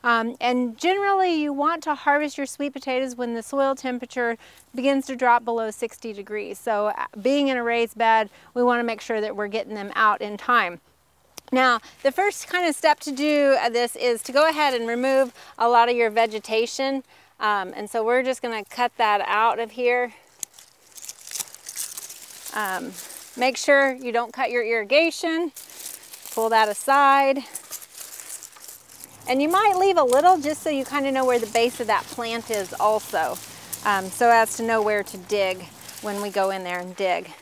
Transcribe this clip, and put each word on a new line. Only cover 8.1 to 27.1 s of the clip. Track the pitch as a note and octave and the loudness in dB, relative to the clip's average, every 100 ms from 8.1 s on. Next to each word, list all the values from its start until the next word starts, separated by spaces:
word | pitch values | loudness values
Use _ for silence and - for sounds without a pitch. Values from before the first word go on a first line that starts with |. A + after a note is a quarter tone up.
| A3 G#3+ - - | 4 2 -8 -10
we | B3 | 0
wanna | B3 A#3+ | 2 2
make | A#3 G#3+ | 0 -4
sure | - A3 | -4 -2
that | G#3+ G3+ | -2 -4
we're | G#3 | -4
getting | A3 - | -4 -6
them | G#3+ G3+ - | -8 -6 2
out | A3 G#3 | 4 4
in | G#3 G#3 | -4 -6
time. | - A#3+ F#3+ E3+ _ _ _ _ _ - - | 2 2 2 -4 _ _ _ _ _ -20 -2
Now, | B3+ C4 A#3 - - | 2 4 2 -2 -4
the | C#4 | -2
first | C4 G4+ - - | 0 -2 -2 -6
kind | F4+ F4 | -2 -2
of | C#4+ | 2
step | D#4+ D4+ | 2 2
to | - | -2
do, | C4 D4+ D4 C#4 C4+ | -4 0 2 4 2
uh, | A3+ | 0
this | A#3 A#3+ - | -2 -2 -2
is | B3 A#3 | -2 -2
to | - | -2
go | C4 D#4 | 2 2
ahead | D4+ D4 B3 | 4 0 0
and | A3+ | -4
remove | A#3+ C4 C4+ B3+ - - - | -2 0 2 0 -4 -20 -2
a | A#3 | 4
lot | A#3+ A#3 | 6 4
of | B3 | 4
your | A#3 | 2
vegetation. | G#3+ A3+ G#3+ - A3 A#3 - C4+ C4+ - _ _ _ | 2 0 -2 -4 -2 -2 -2 -2 -2 -8 _ _ _
Um, | G#3+ G#3 F#3 - | -2 0 -4 -10
and | G#3 | -6
so | A#3 | -2
we're | A3+ B3 | 0 2
just | B3+ B3+ | 0 -4
gonna | A#3+ A3+ G3+ | -4 -6 -8
cut | - A#3+ - | -2 -4 2
that | A3 G#3 - | 2 2 2
out | G#3 A3+ A3 | 2 2 2
of | A3+ | -4
here. | A#3+ B3 B3 B3 - _ _ - - - _ _ - - - - - - - - - - - - - - - - | -2 0 0 -2 -6 _ _ -16 -14 -20 _ _ -20 -18 -18 -14 -12 -12 -14 -16 -12 -12 -12 -16 -18 -20 -18 -10
Um, | G#3+ G#3 F#3 F3 F#3 - - - - | -6 -4 -6 -8 -14 -16 -18 -16 -2
make | B3+ A#3+ | -2 -2
sure | - C#4 C#4 | 4 4 4
you | B3+ B3+ | 0 -4
don't | A#3 A#3+ | -4 -4
cut | B3+ B3+ | -4 -2
your | B3 | -2
irrigation. | A3 A#3 G#3 C#4 E4 - E4+ D#4+ E4+ - - - - - - - - - | 0 -2 2 2 2 0 -4 -2 -4 -8 -20 -16 -16 -16 -18 -20 -10 -4
Pull | A3+ | 2
that | A3+ G#3+ | 4 2
aside. | G#3 - C#4 C#4 | 0 2 6 6